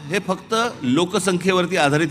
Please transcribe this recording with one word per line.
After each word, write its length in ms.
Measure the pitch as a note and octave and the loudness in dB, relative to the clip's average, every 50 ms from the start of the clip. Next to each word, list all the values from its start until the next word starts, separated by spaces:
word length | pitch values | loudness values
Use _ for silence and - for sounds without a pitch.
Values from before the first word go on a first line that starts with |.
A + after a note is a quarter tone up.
| D3+ | -8
हे 160 | C#3+ D#3+ G#3 | -4 -4 -4
फक्त 360 | G3 - F#3+ - - - - A3 A#3 A#3+ - - - | -2 -2 -4 -4 -4 -4 -2 -2 -2 -2 -4 -4 -2
लोकसंख्येवरती 920 | B2 B2 D3+ F3 F3 F#3+ G#3+ F3+ G3 F#3 F3 F3 F#3+ F#3 F3+ F3+ E3 F3+ | 0 2 2 2 2 0 0 0 0 0 0 0 0 2 2 0 0 2
आधारित 320 | F3+ D3+ C#3+ C#3 D3+ E3 D#3 | 2 2 4 4 2 0 0